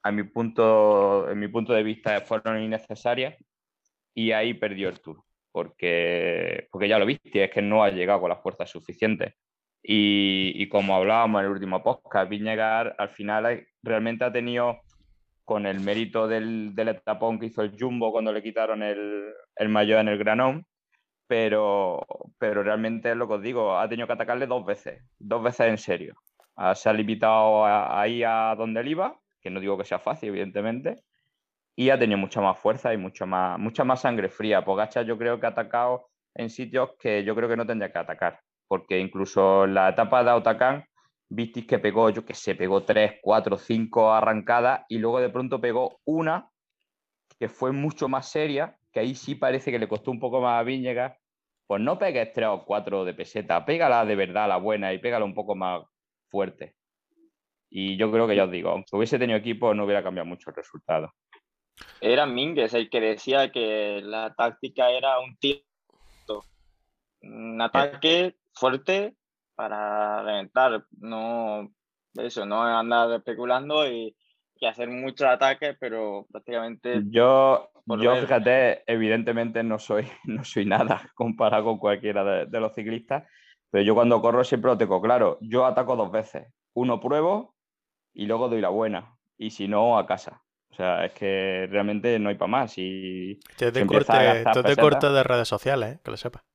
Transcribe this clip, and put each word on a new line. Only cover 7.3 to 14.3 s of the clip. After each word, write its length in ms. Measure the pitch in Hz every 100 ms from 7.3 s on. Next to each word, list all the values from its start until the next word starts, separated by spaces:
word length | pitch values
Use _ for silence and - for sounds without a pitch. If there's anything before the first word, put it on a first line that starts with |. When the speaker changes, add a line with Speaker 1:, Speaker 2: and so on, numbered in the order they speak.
| -
Speaker 1:
es 80 | 95
que 100 | -
no 220 | 101 107
ha 80 | 101
llegado 300 | 95 90 101
con 80 | 87
las 120 | 87
fuerzas 280 | 90 - 90
suficientes. 680 | 85 - 87 110 101 - _ _ _ _ _
Y, 720 | - 107 104 101 98 95 92 -
y 120 | 95
como 280 | 104 98 95
hablábamos 440 | 95 113 113 107
en 60 | 98
el 60 |
último 300 | 98 95 92
podcast, 480 | 113 127 - 101 95
Vingegaard 680 | 104 107 110 110 110 117 -
al 120 | 101
final 360 | - 104 107 113
ha, 120 | 120 - _
realmente 440 | 117 110 113 113
ha 60 | 123